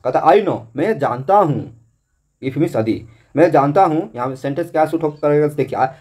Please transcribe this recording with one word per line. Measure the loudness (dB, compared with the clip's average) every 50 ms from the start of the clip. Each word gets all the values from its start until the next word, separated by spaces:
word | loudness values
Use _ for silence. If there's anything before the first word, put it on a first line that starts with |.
| -6
कहता | -2 -2 2
है, | 4
"I | 4 4 4 4
know," | 0 -4 -6 -8 -10 -6
मैं | -4 -2 -2 -2 -2
जानता | -2 -4 -4 -4 0 2 4 4
हूँ, | 4 2 0 -4 -6 -10 -16 -20 _ _ _ _ _ _ _ _ _ _ _ -10
if | -10 -6 -2
means | -2 -2 -2 -2
यदि, | -2 -2 -2 -2 -4 -6 -16 _ _ _ _ 0
मैं | 2 2 4
जानता | 4 4 2 4 4 4 2
हूँ, | 2 2 -2 -4 -6 -6
यहाँ | -6 -6 -6 -6
सेंटेंस | -6 -8 -6 -6 -6 -6 -4
क्या | 0 0 0
सूट | 0 0 -4
होकर | -4 -4 -6 -2
करेगा, | -2 0 2 2 0 0
देखिए, | -2 -2 -4 -4 -2 -2
"I, | -2 -2 -4 -8